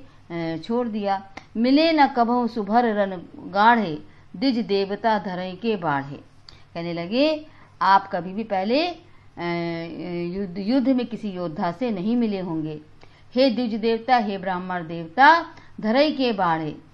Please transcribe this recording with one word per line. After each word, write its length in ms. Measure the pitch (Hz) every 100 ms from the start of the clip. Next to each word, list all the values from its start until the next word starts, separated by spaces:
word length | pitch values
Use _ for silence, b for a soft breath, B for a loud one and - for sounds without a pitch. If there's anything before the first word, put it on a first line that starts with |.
| b b -
अ, 260 | 170 165 160
छोड़ 300 | 160 233 240
दिया। 400 | 214 202 196 196 B B 220
"मिले 360 | 240 277 330
न 140 | 311 269
कभू 400 | 254 226 247 233
सुभर 380 | 233 196 226 240
रन 360 | 208 196 185 160 -
गाढ़े, 680 | 143 196 220 240 190 151 - b b 180
द्विज 240 | 262 233
देवता 600 | 180 196 196 202 226 214
धरई 320 | 190 180 185
के 240 | 185 233 208
बाढ़े।" 480 | 170 139 139 139 - - B B B
कहने 200 | 175 170
लगे, 540 | 170 170 233 302 311 B B B -
"आप 280 | 185 196 196
कभी 220 | 185 175
भी 100 | 190
पहले, 440 | 220 190 196 269 349
अ, 100 | 339 b b b - 175 170 170 165 170 - 180 175 175 185
युद्ध, 200 | 202 180
युद्ध 320 | 196 269 247
में 160 | 254 240
किसी 240 | 208 208
योद्धा 420 | 180 175 156 180
से 200 | 170 247
नहीं 260 | 196 196 247
मिले 220 | 226 196
होंगे। 420 | 180 160 156 151 - - b b b 247
हे 140 | 269
द्विज 260 | 214 247 220
देवता, 420 | 226 226 226 247
हे 200 | 214 196
ब्राह्मण 500 | 185 180 185 180 165
देवता, 580 | 170 165 - 277 339 320 B B -
धरई 300 | 214 247 311
के 220 | 277 247
बाढ़े", 440 | 202 175 160 156 - -